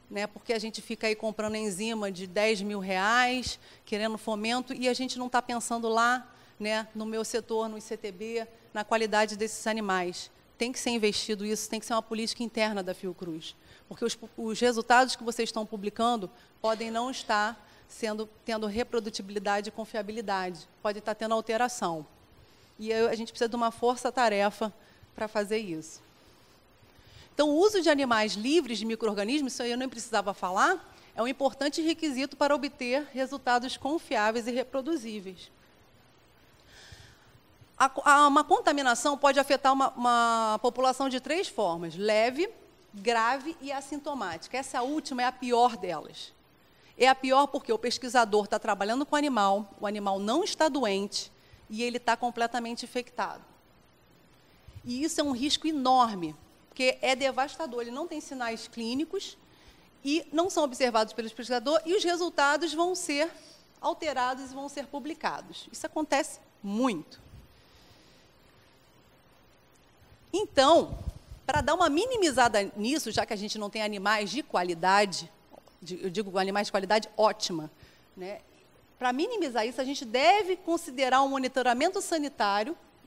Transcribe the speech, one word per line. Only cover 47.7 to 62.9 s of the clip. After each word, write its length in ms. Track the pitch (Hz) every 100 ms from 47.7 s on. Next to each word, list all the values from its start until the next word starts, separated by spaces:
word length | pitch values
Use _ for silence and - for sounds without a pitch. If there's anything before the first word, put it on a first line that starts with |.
o 60 | 220
pesquisador 680 | 240 - 254 247 226 208 202
tá 100 | 214
trabalhando 480 | 220 196 202 247 294
com 80 |
o 40 | 294
animal, 540 | 294 240 196 202 214 -
o 60 | 208
animal 320 | 214 202 196
não 240 | 202 269
está 260 | 415 - 311
doente 600 | 285 233 196 202 - - - _ - -
e 140 | 214
ele 160 | 240 240
tá 160 | - 233
completamente 680 | 240 233 233 247 233 233
infectado. 600 | 240 254 240 - 190 - - - _ _ _ _ _ _ _ _ _ _ - -
E 200 | 240 247
isso 160 | 311 330
é 20 |
um 80 | 294
risco 380 | 247 285 - 311
enorme, 640 | 311 254 262 233 202 165 151 - _ _
porque 300 | - 254 254
é 140 | 247
devastador, 680 | 262 269 240 285 - 320 240
ele 100 | 240
não 160 | 247 349
tem 120 | 311
sinais 460 | - 262 233 226 -
clínicos 720 | - 226 254 320 392 - - - - - - _ _
e 220 | 277 311 -
não 180 | 302 359
são 140 | 349
observados 480 | 294 247 254 226 220
pelos 200 | - 220
pesquisadores, 540 | - 233 247 233 320 320
e 80 |
os 80 | 392
resultados 720 | 330 349 349 - 285 302 320
vão 200 | 302 349